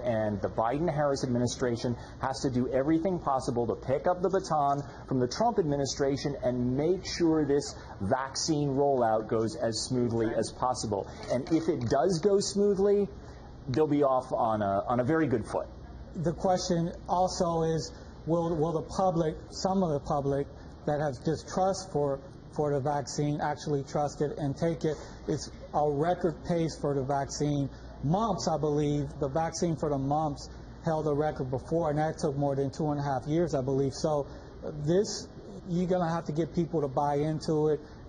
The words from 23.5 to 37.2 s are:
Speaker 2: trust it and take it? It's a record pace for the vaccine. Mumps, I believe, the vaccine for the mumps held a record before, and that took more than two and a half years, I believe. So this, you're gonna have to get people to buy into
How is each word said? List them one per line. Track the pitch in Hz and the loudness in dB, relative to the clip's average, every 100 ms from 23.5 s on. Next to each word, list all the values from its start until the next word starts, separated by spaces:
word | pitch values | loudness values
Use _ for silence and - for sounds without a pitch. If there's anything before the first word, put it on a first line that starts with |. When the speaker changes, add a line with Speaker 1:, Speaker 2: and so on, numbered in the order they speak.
| 147 160 143 | -2 -2 -2
Speaker 2:
trust | 135 156 143 - | 0 -2 -2 0
it | 147 - | -2 -2
and | 139 135 | -4 0
take | 165 165 | 0 2
it? | 160 143 - - - | 0 -2 -6 -10 -4
It's | 147 - - - | -4 -4 -14 -4
a | 165 147 | 0 2
record | 143 165 180 175 151 | 2 2 2 0 0
pace | - 170 160 - | -2 0 0 0
for | 147 | -2
the | 139 | 0
vaccine. | 127 139 139 - 147 143 135 - - - | 0 0 -2 -2 0 0 -2 -6 -14 -4
Mumps, | 131 185 226 185 - | 0 2 2 0 0
I | 156 | 0
believe, | 151 147 147 147 139 - | 2 2 2 2 -2 -2
the | 139 | -2
vaccine | 151 165 - 175 156 | 0 -2 0 -2 0
for | 156 | 0
the | 143 | 0
mumps | 135 147 151 143 - - - - | 0 0 0 -4 -10 -14 -16 -6
held | 170 156 151 | -2 0 2
a | |
record | 143 151 147 131 | 2 0 0 -2
before, | 131 - 165 160 | -4 0 0 2
and | 151 | 2
that | 156 156 | 0 0
took | 160 139 | -2 0
more | 143 | 0
than | 139 139 | 2 0
two | - 151 | 0 -2
and | 147 | 0
a | |
half | 143 131 147 | -2 -2 0
years, | 160 170 | 2 2
I | 139 | 2
believe. | 131 135 139 | 2 2 2
So | - 160 147 139 - - - - 151 | 0 0 0 -2 -8 -16 -12 -10 -6
this, | 147 180 214 - - - - - - | 2 2 2 -2 -10 -14 -14 -12 -4
you're | 175 180 | -2 2
gonna | 180 165 | 2 2
have | 165 - | -2 -2
to | |
get | 147 160 | -2 0
people | - 165 165 | 0 0 0
to | 143 | 0
buy | 139 147 | 0 0
into | 143 | 2